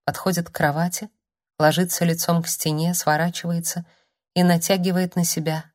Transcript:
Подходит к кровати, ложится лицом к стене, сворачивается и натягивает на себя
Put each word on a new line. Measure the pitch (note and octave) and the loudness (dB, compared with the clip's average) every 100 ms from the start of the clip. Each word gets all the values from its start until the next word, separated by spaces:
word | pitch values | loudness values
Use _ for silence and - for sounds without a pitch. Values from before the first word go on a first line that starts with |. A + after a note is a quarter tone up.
| - | -8
Подходит | - F#3+ E3+ E3+ | -4 -2 -2 -4
к | |
кровати, | - D3+ D3 F3 - G#3+ _ _ _ _ - | -2 0 0 -2 -4 -12 _ _ _ _ 2
ложится | D#3 D#3 F3+ - E3+ | 2 4 0 0 0
лицом | E3 - E3+ | 0 0 0
к | E3 | 0
стене, | - D#3 D#3 E3+ | -4 -2 0 0
сворачивается | F3+ - D3+ E3+ - E3+ E3+ E3 E3+ - _ _ _ _ F3 | 0 0 0 0 -2 -4 -4 -4 -8 -10 _ _ _ _ 2
и | |
натягивает | F3+ E3+ - F#3+ F3+ F3+ F3+ F3+ | 4 4 2 0 2 0 0 0
на | E3+ | 0
себя | D#3+ D#3+ D#3 - | -2 -2 -4 -8